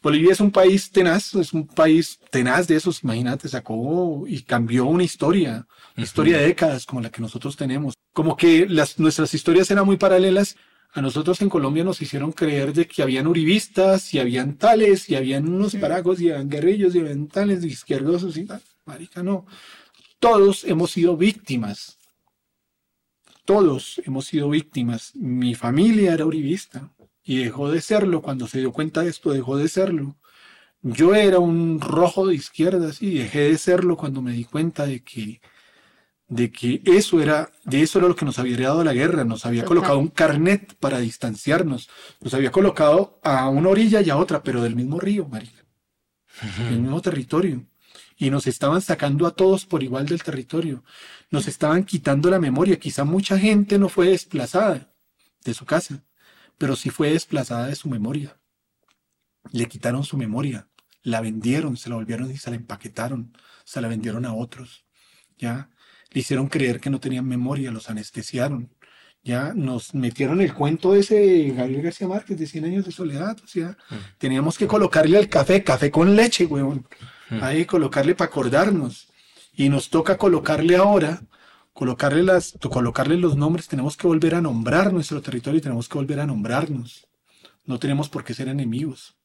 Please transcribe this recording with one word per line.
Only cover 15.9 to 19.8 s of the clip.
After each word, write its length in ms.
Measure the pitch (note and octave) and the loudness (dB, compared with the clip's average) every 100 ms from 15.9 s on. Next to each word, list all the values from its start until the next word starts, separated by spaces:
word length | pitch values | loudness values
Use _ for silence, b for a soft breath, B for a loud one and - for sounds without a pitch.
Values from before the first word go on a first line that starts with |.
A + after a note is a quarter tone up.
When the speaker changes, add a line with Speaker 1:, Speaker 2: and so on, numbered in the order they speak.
| D#4+ F3 F3+ | 0 0 0
Speaker 1:
y 100 | E3+ | 0
habían 180 | D3 C#3 | -2 -4
guerrillos, 440 | C#3+ E3 G#3 F#3 F3 | 0 0 2 2 2
y 40 | |
habían 280 | D#3 C#3+ D3 | -2 -6 -6
tales, 360 | G3 G3+ F#3+ | -2 0 -2
izquierdosos 720 | E3+ B2 - C#3 C#3 F3 F#3 D#3 | -4 -8 -6 -4 0 -2 -4 -8
y 80 | G3+ | -12
tal. 160 | G#3 _ _ - | -14 _ _ -20
Marica, 380 | C#3+ E3+ F3+ | -18 -16 -8
no. 220 | F3+ F#3+ - B B B | -4 -6 -8 B B B